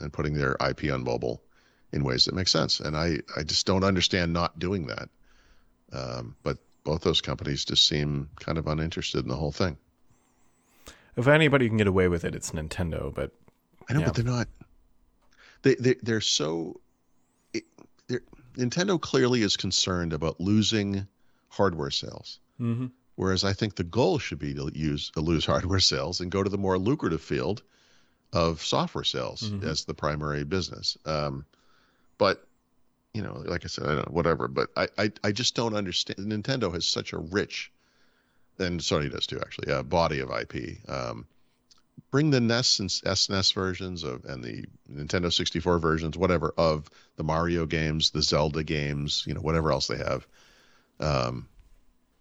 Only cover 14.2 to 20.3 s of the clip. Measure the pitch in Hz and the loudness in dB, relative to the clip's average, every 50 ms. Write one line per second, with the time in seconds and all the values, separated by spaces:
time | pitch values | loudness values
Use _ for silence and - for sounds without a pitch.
14.2 | 117 120 123 120 110 - - - - _ _ _ _ _ _ _ _ _ _ _ | 0 0 0 -2 -2 -4 -6 -14 -20 _ _ _ _ _ _ _ _ _ _ _
15.2 | _ _ _ _ - - - _ - 135 131 - 120 127 127 - - 113 113 110 | _ _ _ _ -20 -20 -6 _ 4 4 4 6 6 4 2 2 2 0 0 0
16.2 | 107 - - - - 76 82 85 82 - - - _ _ _ _ _ _ _ _ | 2 0 0 0 0 0 -2 -2 -4 -6 -8 -12 _ _ _ _ _ _ _ _
17.2 | _ _ _ _ _ _ - - - _ _ - - - _ _ _ - 123 120 | _ _ _ _ _ _ -8 -8 -8 _ _ -20 -20 -20 _ _ _ -6 -6 -6
18.2 | - - - - - - - - 123 123 - 165 180 202 190 160 - - - 139 | -6 -8 -20 -20 -20 -12 -6 -2 -2 0 0 0 2 2 2 0 0 2 4 4
19.2 | 131 123 127 123 107 98 - - - 98 - - - 95 92 87 87 85 78 73 | 6 6 6 4 4 2 2 0 -2 0 0 0 2 2 2 0 0 0 0 0
20.2 | 78 80 | 0 -2